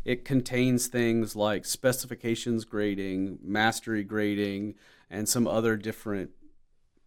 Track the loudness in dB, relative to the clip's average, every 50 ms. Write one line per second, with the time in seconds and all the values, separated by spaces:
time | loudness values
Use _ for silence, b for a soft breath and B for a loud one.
0 | B 0 -2 -2 0 2 2 2 2 2 2 2 4 4 4 2 2 0 0 2
1 | 2 4 4 2 2 0 0 0 2 2 2 0 -2 -4 -4 0 2 2 2 0
2 | -4 -8 -10 -6 -2 -2 -2 -2 -2 -2 -2 -2 -2 -4 -2 0 0 0 0 0
3 | -2 -2 -2 -2 -2 -2 -4 -8 -6 -2 0 2 2 2 2 0 -4 -2 -2 -2
4 | -2 -2 0 0 0 2 2 0 -2 -2 -2 -4 -6 -8 -10 b b b b b
5 | b b -8 -4 -2 0 2 2 2 2 2 2 2 2 0 0 -2 -6 -8 -8
6 | -6 -6 -4 -4 -6 -8 -10 -18 -20 -20 -20 -20 _ _ _ _ _ _ _ _
7 | _